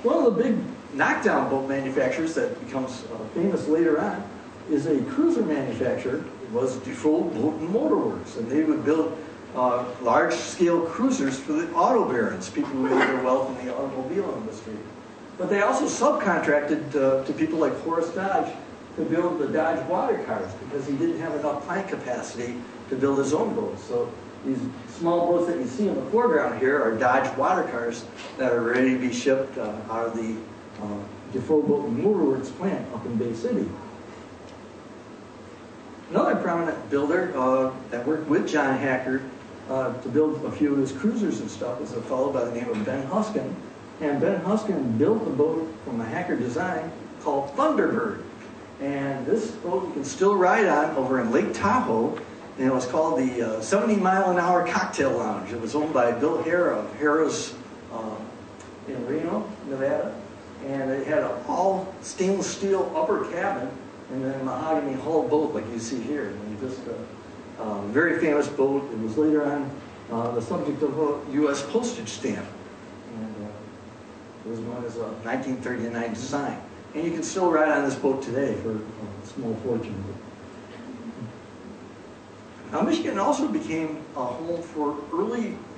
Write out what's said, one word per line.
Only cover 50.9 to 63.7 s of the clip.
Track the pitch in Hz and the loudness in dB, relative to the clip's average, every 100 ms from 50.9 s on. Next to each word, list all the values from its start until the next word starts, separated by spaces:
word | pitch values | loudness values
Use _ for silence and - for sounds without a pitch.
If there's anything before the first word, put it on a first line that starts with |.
| 135 | 2
over | 131 131 | 2 2
in | 113 | 4
Lake | 143 208 | 4 2
Tahoe. | - 202 254 - 226 120 - - - - - | 2 2 2 2 2 0 -2 -8 -14 -12 -2
And | 131 | 2
it | |
was | 131 | 2
called | - 160 160 135 | 2 2 2 2
the, | 127 120 113 113 | 2 0 -2 -2
uh, | |
seventy | - 196 226 202 | 2 4 4 4
Mile | 185 190 185 | 4 4 4
an | 180 | 4
Hour | 175 175 170 | 4 4 4
Cocktail | 208 196 - 135 120 | 0 0 2 2 2
Lounge. | 110 101 95 | 0 -2 -4
It | 117 | -6
was | 113 | -2
owned | 147 156 | 0 2
by | 175 120 | 4 4
Bill | 113 151 160 | 4 2 2
Harrah | 160 180 156 110 | 2 4 4 2
of | 104 110 | -2 0
Harrah's, | 147 156 147 127 - - - - - | 2 4 4 0 -4 -10 -14 -14 -10
uh, | 113 110 110 107 - - - - - 143 | -8 -6 -8 -10 -14 -16 -16 -16 -14 -8
in | 123 120 | -6 -2
Reno, | 151 165 208 208 - 143 | -2 0 -2 -4 -8 -6
Nevada. | 131 135 123 - - - - - - 139 | -2 2 2 0 -6 -12 -14 -16 -10 -6
And | 135 131 | -2 0
it | 139 131 | 0 2
had | 151 | 2
an | 123 120 - | 2 -2 -2
all | 170 190 190 - - | 2 4 2 -2 -10
stainless | - - 190 196 - | -10 0 2 2 0
steel | - 196 190 - | -2 2 2 2
upper | 311 320 190 - | 2 2 2 0
cabin | 170 - - 269 | -2 -2 -2 -4